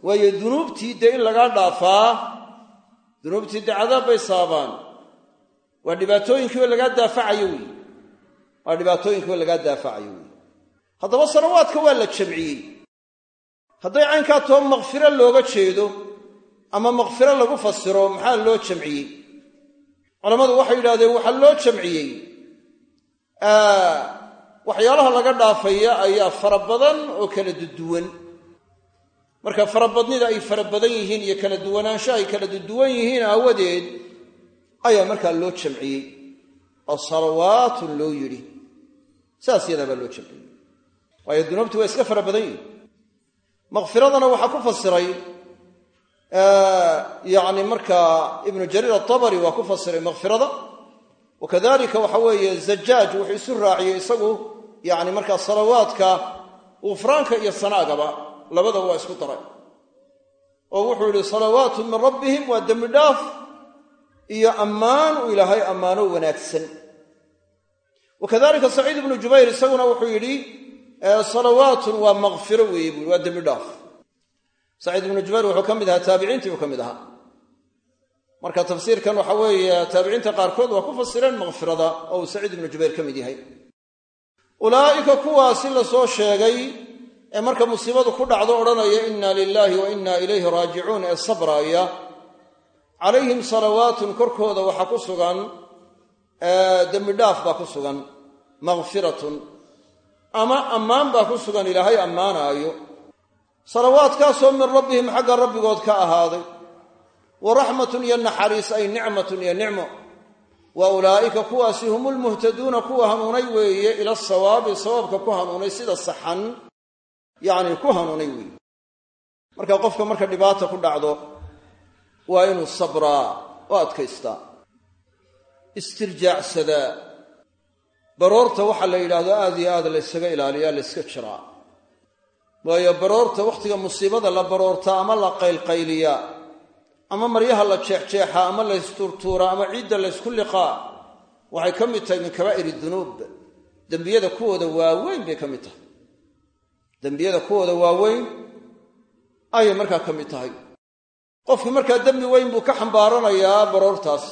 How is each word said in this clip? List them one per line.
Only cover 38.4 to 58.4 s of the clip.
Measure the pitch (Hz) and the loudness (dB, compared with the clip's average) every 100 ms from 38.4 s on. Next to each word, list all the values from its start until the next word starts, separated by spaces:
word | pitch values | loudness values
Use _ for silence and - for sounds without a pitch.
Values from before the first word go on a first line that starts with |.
| - - - _ _ _ _ _ _ _ | -18 -20 -20 _ _ _ _ _ _ _
Saas | - 214 - | 0 0 0
yadaa | 156 135 | -4 -4
baa | 127 | -6
loo | 123 | -8
jamciyey. | - - - - _ _ _ _ _ _ _ - | -14 -20 -20 -20 _ _ _ _ _ _ _ -2
Waayo | 151 | -2
dunuubtu | 156 185 226 214 | 0 -2 -2 0
waa | 208 | -2
iska | 262 240 | 0 0
fara | 214 | 0
badan | 190 214 | 0 -2
yihiin. | 196 95 - - _ _ _ _ _ _ _ _ _ | -4 -10 -18 -20 _ _ _ _ _ _ _ _ _
Maghfiradana | 208 214 - 269 277 262 | -8 -2 4 4 4 4
waxaa | 247 240 | 2 0
ku | 285 | -2
fasiray, | 233 202 190 180 180 180 - - - - _ _ _ _ _ _ _ | -4 -2 0 0 0 -8 -14 -20 -20 -20 _ _ _ _ _ _ _
ee, | 185 196 196 190 185 170 156 - - 185 | 4 6 6 6 4 2 0 -4 -12 2
yacni | 190 185 190 | 2 4 0
markaa | 202 226 - 180 165 160 156 - 202 | -2 -4 0 4 4 4 0 -6 -8
Ibnu | 190 175 | -6 -2
Jariir | 196 240 | 0 2
at-Tabari | 202 - 247 233 185 | 0 2 2 2 2
waa | 170 | 0
ku | 165 | -2
fasiray | 190 190 175 165 | -4 -4 -4 -4
maghfirada. | 170 151 185 220 285 - - - - _ _ _ _ _ | -4 -6 -2 0 0 -4 -16 -20 -20 _ _ _ _ _
Wakadhalika | 156 185 220 269 240 220 | -2 0 4 2 2 0
waxa | 214 208 | 0 2
weeye | 233 202 190 185 | 2 2 0 -2
Zajjaaj | 156 202 220 254 196 196 | -4 -4 2 4 4 0
wuxuu | - 202 | -4 -6
isu | - 226 | -6 0
raaciyey | 202 180 185 185 | 0 2 0 -4
isagu, | 185 233 214 208 - - - - | -2 -2 0 -4 -8 -18 -20 -12
yacni | 175 170 180 | -4 -2 -2
markaa | 190 190 185 | -4 -4 -4
salawaadka, | - 208 214 240 208 - 185 185 - - - - _ _ | -2 0 4 4 2 2 2 2 -2 -14 -20 -20 _ _
ghufraanka | 208 196 208 294 269 233 | -8 -4 0 0 2 -2
iyo | 208 | -2
sanaagaba, | - 202 202 151 147 151 - - - | -4 -2 0 0 -2 -4 -6 -14 -20